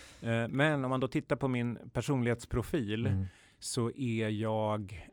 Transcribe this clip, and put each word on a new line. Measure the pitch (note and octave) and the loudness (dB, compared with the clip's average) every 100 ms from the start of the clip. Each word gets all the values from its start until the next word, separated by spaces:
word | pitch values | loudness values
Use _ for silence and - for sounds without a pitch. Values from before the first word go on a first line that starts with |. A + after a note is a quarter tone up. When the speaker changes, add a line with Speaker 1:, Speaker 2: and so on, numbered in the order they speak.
| - - A#2 A2+ | -20 -8 -2 0
Speaker 1:
Eh, | A#2 | 0
men | B2+ D#3 C#3+ | 4 4 4
om | C3 | 2
man | C3 | 0
då | B2+ | 0
tittar | D#3 - C#3 | 0 -2 0
på | C3+ | 0
min | B2 A#2+ A#2 - | 0 -2 -4 -6
personlighetsprofil | - A#2+ C3+ A#2+ A#2+ - B2+ - E3 G2+ G#2+ G#2+ | -4 0 2 2 0 0 -2 0 0 0 0 2
Speaker 2:
Mm. | G2 F#2+ - - _ | 2 0 -8 -20 _
Speaker 1:
så | - - A#2 | -6 -2 -2
är | - B2+ A2+ A2 | 0 -2 0 0
jag, | G#2 A2 A2 G#2+ G#2+ G2+ - - | 0 0 0 0 0 -4 -10 -12